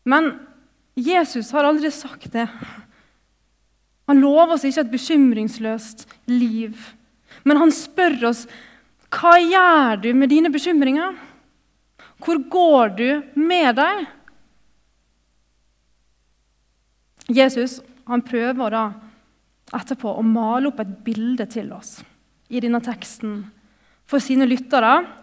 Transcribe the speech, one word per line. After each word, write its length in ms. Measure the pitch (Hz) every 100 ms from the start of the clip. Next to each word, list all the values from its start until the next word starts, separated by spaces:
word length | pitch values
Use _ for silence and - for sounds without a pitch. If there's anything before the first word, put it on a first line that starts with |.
| 247
Men 220 | 285 311 - - _ _ _ _ -
Jesus 540 | 254 359 311 240 214
har 140 | 285 285
aldri 240 | 302 302
sagt 380 | 285 - - -
det. 140 | 226 233 - - - - _ _ _ _ _ _ _ _ _ _ _ -
Han 120 | 277
lover 320 | 277 294 339 330
oss 100 | 277
ikke 160 | 269
et 120 | 240
bekymringsløst 1120 | 247 - 311 262 214 214 226 220 220 220 - - _ -
liv. 420 | 247 240 220 220 220 - - _ _ _ - 277
Men 160 | 294
han 120 | 330 -
spør 560 | - - 359 262 233
oss, 160 | 233 - - - _ _ _ _
«Hva 240 | - 339 349
gjør 640 | 339 370 359 320 254 208
du 80 | 220 254
med 140 | 269
dine 160 | 294 330
bekymringer? 600 | 285 349 320 269 285 359 - - _ _ _ _ _ _ _ - _
Hvor 180 | - 330 262
går 460 | 359 349 277 220 196
du 120 | 240 294 285 285
med 400 | 320 359 285 233
deg?» 300 | 311 403 311 - _ _ _ _ _ _ _ _ _ _ _ _ _ _ _ _ _ _ _ _ _ _ _ _ _ _ _ _ _ _ -
Jesus, 540 | 247 262 262 254 - - _ -
han 160 | 240
prøver 480 | 247 240 233 254 226
da 140 | 226 214 202 - _ _ _ _ _ _ -
etterpå 380 | - 262 220 -
å 80 |
male 480 | 220 226 220 247 285
opp 80 | 269
et 140 | 202 196
bilde 420 | - 214 233 247 202
til 180 | 226 208 -
oss 220 | - - - _ _ _ _
i 140 | 240
denne 160 | 233 233
teksten, 600 | 240 226 - - 220 208 196 _ _ _ _ _ _
for 160 | 277
sine 240 | - 262 262
lyttere 460 | 254 254 269 226 294 349 -